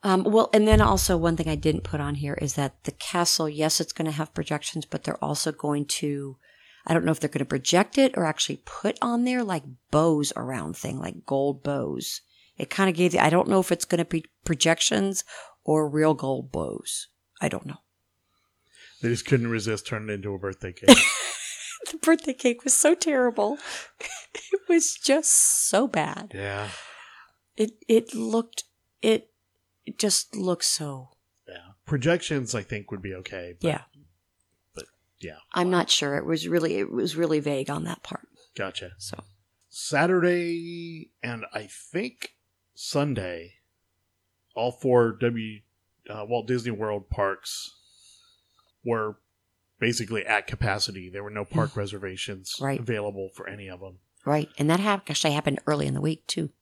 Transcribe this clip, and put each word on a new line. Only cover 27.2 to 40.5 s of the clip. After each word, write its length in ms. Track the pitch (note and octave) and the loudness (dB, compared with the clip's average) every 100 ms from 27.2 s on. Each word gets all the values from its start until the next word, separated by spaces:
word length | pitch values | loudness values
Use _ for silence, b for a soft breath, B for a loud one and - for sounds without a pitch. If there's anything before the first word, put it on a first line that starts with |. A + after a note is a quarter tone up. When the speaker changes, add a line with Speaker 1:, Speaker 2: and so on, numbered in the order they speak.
| B _ _ - | B _ _ -2
Speaker 1:
It, 160 | A3 - - | -2 -2 4
it 280 | A3+ A3+ A3+ | 4 4 -6
looked, 480 | A3+ A3+ A#3 - - _ _ _ | -2 -2 -2 -10 -14 _ _ _
it, 280 | A3 A3 - _ _ _ _ _ - | 0 0 -2 _ _ _ _ _ -18
it 140 | - | -2
just 360 | G#3 - - A3 | 0 0 -2 -4
looked 280 | F#3 F3 | -2 0
so 460 | - - D3 C3+ B2+ _ _ _ - | 0 -2 -6 -10 -16 _ _ _ -20
Speaker 2:
Yeah. 260 | F2 F2 _ - | -20 -20 _ -4
Projections, 720 | D3 D3 F3 - D3 A#2+ A#2 | 0 2 0 0 -4 -2 -6
I 80 | |
think, 260 | G2 G#2+ G2+ | -4 -8 -8
would 120 | G2+ | -10
be 120 | F#2+ F#2 | -10 -12
okay. 380 | F#2 G2 F2 F2 | -10 -12 -12 -4
But, 60 | E3 | -2
Speaker 1:
Yeah. 140 | D3+ - C#3+ _ _ _ _ _ _ _ | -2 -8 _ _ _ _ _ _ _ _
Speaker 2:
but, 120 | - - _ _ _ | -18 -18 _ _ _
yeah. 180 | E2+ D2+ _ | -18 -18 _
Speaker 1:
I'm 180 | - F3+ | -2 2
not 220 | F3+ - | 2 2
sure. 240 | - C#3+ C#3+ | 0 0 -4
It 100 | - | -2
was 220 | E3 E3+ | -4 0
really, 300 | E3+ D#3+ F#2+ | 0 0 -2
it 120 | G2+ | -2
was 240 | A#2+ E3+ D#3 | -2 -4 -2
really 240 | E3 D#3 | 0 0
vague 280 | C#3+ C#3 C3+ | 0 -4 -4
on 140 | D3+ | -6
that 180 | E3+ - | -6 -8
part. 260 | - - - _ _ - | -10 -14 -14 _ _ -8
Speaker 2:
Gotcha. 360 | G2 - F2+ F2 | -8 -8 -14 -14
Speaker 1:
So. 220 | - - - _ _ _ _ | -14 -14 -18 _ _ _ _
Speaker 2:
Saturday 1400 | - - D3 E3+ F#3 F3 F3 E3+ | -12 -2 2 4 4 4 2 0